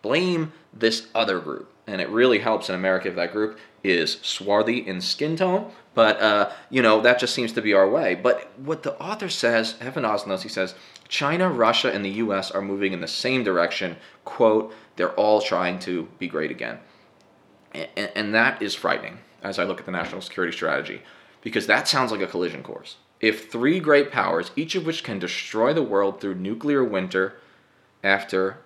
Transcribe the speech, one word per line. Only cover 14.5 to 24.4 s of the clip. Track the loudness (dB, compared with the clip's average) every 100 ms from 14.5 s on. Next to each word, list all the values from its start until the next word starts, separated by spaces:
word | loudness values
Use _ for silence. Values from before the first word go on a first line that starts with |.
| 4 0 -12 -20 -4
'They're | -2
all | 2 4 4
trying | 4 0 0 -4
to | -4 -6 -6 -8
be | -6
great | -4 -4
again.'" | -6 -10 -10 -18 _ _ _ _ _ _ _ _
A-, | -12 -10 -8
a-, | -6 -4
and | 0
that | 2 2 2
is | -6
frightening | -2 -2 -2 -4 -16 -20 _
as | -8 -2
I |
look | -2 -4
at | -6
the |
national | -6 -6 -8
security | -10 -4 -4 -2
strategy, | -2 -2 -4 -12 -16 -20 -20 _
because | -4 -4 2
that | 0 2
sounds | 0 0
like | -2
a | -4
collision | -2 -4 -4
course. | -12 -14 -16 -20 _ _
If | 0 0 -6
three | 0 2 2
great | 4 4 4
powers, | 0 0 0